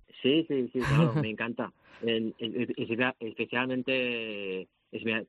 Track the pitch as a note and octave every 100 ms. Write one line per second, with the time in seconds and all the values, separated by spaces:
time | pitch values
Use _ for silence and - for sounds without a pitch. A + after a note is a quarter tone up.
0 | _ - B2+ D#3 D#3+ C#3+ A#2+ B2+ A#2+ C#3
1 | D#3+ C#3+ A#2 G#2+ A2+ A#2+ G#2 - _ -
2 | A#2 A2+ A2+ - A2+ A#2 A#2+ B2 G#2+ A2+
3 | B2+ - A2+ - A2 A#2+ B2+ B2+ B2+ C3
4 | B2 A#2 A2+ G#2 G2 F#2 F2+ _ _ G#2+
5 | A2 A2+